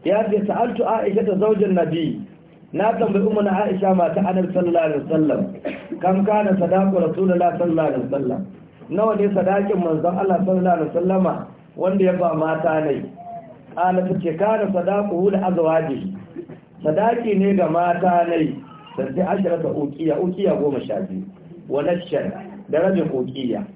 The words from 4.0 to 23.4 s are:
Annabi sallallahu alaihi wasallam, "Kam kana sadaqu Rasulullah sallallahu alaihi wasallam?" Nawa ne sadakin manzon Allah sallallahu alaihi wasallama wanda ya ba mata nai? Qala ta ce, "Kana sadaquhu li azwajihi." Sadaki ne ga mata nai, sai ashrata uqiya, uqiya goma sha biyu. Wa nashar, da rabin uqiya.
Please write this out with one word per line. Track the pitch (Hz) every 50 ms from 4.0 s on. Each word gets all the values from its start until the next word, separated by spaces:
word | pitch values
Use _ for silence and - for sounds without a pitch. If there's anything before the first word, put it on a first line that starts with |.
| 170 156 165 196 196
Annabi | 180 185 185 175 - 180
sallallahu | 180 175 170 170 170 160
alaihi | 156 147 139 127
wasallam, | - 160 156 156 143 113 101 98 95 - - - - - - - - - -
"Kam | 170 180 185 196 196
kana | 214 208 214 208 190 190
sadaqu | 190 175 165 185 190 196 190 190 180 160
Rasulullah | 156 - 180 190 185 180 175 180 170 165 165
sallallahu | 175 170 160 160 156
alaihi | 143 131 127 123
wasallam?" | 135 139 139 135 123 120 104 95 - - - - - - - - -
Nawa | 170 202 214 220 208 196
ne | 202 196 196
sadakin | 190 180 185 196 202 202 202 214 180 175
manzon | 165 160 156 160 175 180
Allah | 190 196 190 180 -
sallallahu | 190 185 185 185 180 180 175
alaihi | 160 151 - -
wasallama | 170 175 185 190 190 185 156 135 - - - - - - - -
wanda | - 165 190 190 196 190
ya | 185 175
ba | 185 180 170 156
mata | 156 156 156 160 156 160 165 156 156
nai? | 156 147 131 - - - - - - - - - - - - - - - -
Qala | 165 175 185 185 185 180
ta | 190 190 - -
ce, | 170 160
"Kana | 165 196 214 220 214 202 190
sadaquhu | 196 180 175 196 196 202 202 202 175 170 190 202
li | 196
azwajihi." | 190 185 185 185 170 160 160 160 160 156 139 131 - 95 95 - - - - - - - - - - - - - - 170
Sadaki | 151 156 185 214 233 233 233 233 220 202
ne | 190 196 196 196
ga | 190 170
mata | 156 160 170 175 175 170 165 185 180 175 175 170 170
nai, | 170 165 156 135 113 - - - - - - - -
sai | - - 135 - 180
ashrata | 185 - 196 196 190 170 170 165 160
uqiya, | - - 151 143 143 139 - 165 156 139
uqiya | - 180 180 180 180 196 175 147
goma | - 143 147 135 117 -
sha | - 107 98
biyu. | 95 92 95 95 95 - - - - - - - -
Wa | - 127 143 151
nashar, | 175 175 175 - - 151 139 - 190 - - - - - - - -
da | 143 156
rabin | 180 190 190 170 151 -
uqiya. | 135 131 123 131 131 135